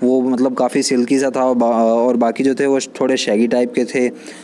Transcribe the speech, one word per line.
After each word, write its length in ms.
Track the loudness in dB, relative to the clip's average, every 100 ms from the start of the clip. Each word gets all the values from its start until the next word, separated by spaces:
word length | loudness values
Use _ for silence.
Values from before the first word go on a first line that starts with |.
वो 180 | 0 2
मतलब 320 | 2 0 0
काफ़ी 300 | 0 -2 0
silky 360 | 0 0 0 0
सा 120 | 0 0
था 80 |
और 120 | 0 2
बा-, 180 | 2
और 440 | 2 2 2 2 2
बाकी 260 | 0 0
जो 120 | 0 0
थे 100 | 0
वो 140 | 0
थोड़े 380 | -2 -4 -2 -2
shaggy 300 | 0 0 2
type 260 | 2 0
के 120 | -2 -2
थे। 240 | 0 -2 -4 -16 -20